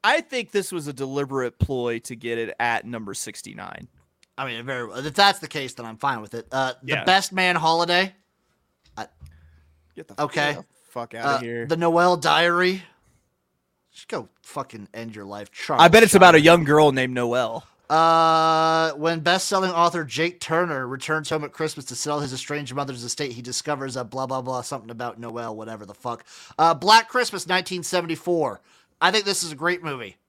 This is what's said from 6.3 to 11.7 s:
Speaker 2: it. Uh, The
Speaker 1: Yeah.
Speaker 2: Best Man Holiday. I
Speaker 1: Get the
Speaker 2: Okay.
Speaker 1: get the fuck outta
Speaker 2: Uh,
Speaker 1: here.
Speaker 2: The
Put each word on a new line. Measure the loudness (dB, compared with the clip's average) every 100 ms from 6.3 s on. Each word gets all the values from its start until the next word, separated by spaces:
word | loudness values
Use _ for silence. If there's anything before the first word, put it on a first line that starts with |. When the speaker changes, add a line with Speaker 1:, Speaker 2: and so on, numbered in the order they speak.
Speaker 2:
it. | -14 -6
Uh, | -4 -2 -4
The | -6
Speaker 1:
Yeah. | -2
Speaker 2:
Best | 2 0 0
Man | -2 0 2
Holiday. | 2 2 2 2 0 _ _ _ _ _ _ _ _ -16
I | -16 _ -20 -20 -20 _ _ _ _
Speaker 1:
Get | -20 -18
the | -6
Speaker 2:
Okay. | -4 0 -2
Speaker 1:
get | -2
the | -12 _ _
fuck | -12 -10
outta | -6 -2
Speaker 2:
Uh, | -2
Speaker 1:
here. | -4 -8
Speaker 2:
The | -4